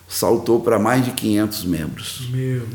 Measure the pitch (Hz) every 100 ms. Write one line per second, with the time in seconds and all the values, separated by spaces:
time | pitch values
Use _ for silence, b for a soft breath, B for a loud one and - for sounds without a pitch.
0 | - - 92 117 117 117 117 110 107 127
1 | 123 - 110 104 107 - 92 82 73 62
2 | - - 127 127 131 127 110